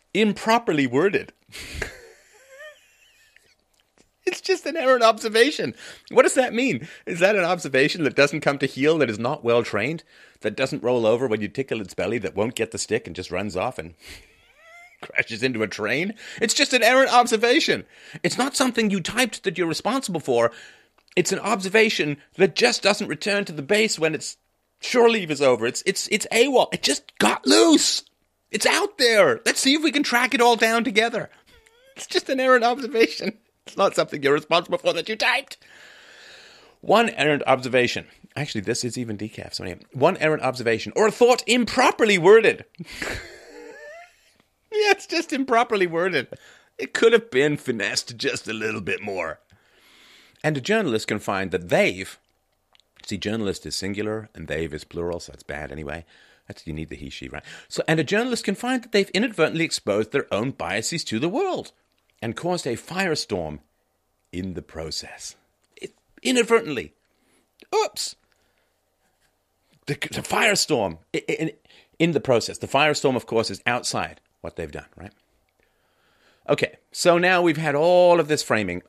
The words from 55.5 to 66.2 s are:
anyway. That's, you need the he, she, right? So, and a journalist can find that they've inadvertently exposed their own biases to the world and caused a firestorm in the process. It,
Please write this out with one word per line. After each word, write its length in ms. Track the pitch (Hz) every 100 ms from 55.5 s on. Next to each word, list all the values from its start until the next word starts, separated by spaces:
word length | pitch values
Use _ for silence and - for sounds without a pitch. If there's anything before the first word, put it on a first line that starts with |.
| 69 71
anyway. 340 | 71 73 82 - _ _ _ -
That's, 180 | - -
you 60 |
need 160 | 76 80
the 80 | 67
he, 120 | 69
she, 200 | - 64
right? 160 | 69 - - -
So, 160 | - -
and 140 | 160
a 40 |
journalist 380 | 139 208 254 233
can 140 | - 196
find 260 | 240 254
that 80 | -
they've 180 | 202 190
inadvertently 540 | 185 240 214 156 160
exposed 460 | 160 - 107 101 107
their 160 | 143 -
own 160 | 101 131
biases 540 | 120 82 101 110 165
to 160 | - 110
the 80 | 160
world 420 | 247 381 262 - _ _ _ _ _
and 160 | 117 -
caused 300 | 170 180 143
a 100 | 113
firestorm 840 | - 180 190 151 - 95 80 76 _ _ _ _ _ _ _
in 220 | 85 95
the 80 | 85
process. 720 | - 80 80 - - - - - _ _ _ -
It, 180 | - _ _ _